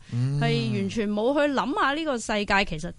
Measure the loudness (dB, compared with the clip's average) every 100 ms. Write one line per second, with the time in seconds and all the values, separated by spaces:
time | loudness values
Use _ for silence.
0 | -8 -2 0 0 2 2 0 0 -2 -2
1 | -2 0 2 2 2 2 0 2 2 0
2 | -2 -4 -2 -2 2 2 2 -4 -8